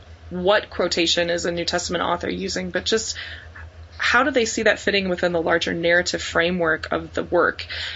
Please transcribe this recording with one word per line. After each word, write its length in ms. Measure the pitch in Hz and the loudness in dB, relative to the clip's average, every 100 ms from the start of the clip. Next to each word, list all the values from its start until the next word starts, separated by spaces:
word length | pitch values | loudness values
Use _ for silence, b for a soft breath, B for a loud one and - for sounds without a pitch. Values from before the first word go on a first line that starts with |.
| - - - | -20 -18 -10
what 400 | 175 180 208 - | -2 2 2 2
quotation 600 | - 175 185 165 - 170 | -2 0 2 2 2 0
is 160 | 170 165 | 0 -2
a 60 | |
New 120 | 175 | -4
Testament 380 | 170 180 175 175 | -2 -2 -2 -2
author 260 | - 175 190 | 0 -2 -2
using, 420 | 180 190 185 185 | -4 -4 -4 -4
but 140 | 185 | -4
just 320 | - 220 - - B B B B B - - - | 0 -2 -2 -8 B B B B B -18 -16 -4
how 280 | - 240 | 2 4
do 60 | 269 | 4
they 140 | 269 | 2
see 200 | 226 - | 0 2
that 140 | 214 - | 2 2
fitting 280 | - 196 190 | 2 0 0
within 240 | 175 180 | 0 2
the 80 | 175 | 2
larger 320 | 170 170 185 | 2 2 2
narrative 480 | 170 165 175 175 170 | 0 4 4 2 -2
framework 680 | - 170 170 180 165 156 - | -2 0 2 2 2 0 0
of 220 | 165 165 | -4 -2
the 80 | - | -6
work? 420 | 165 175 101 - - B B | 0 4 4 0 -6 B B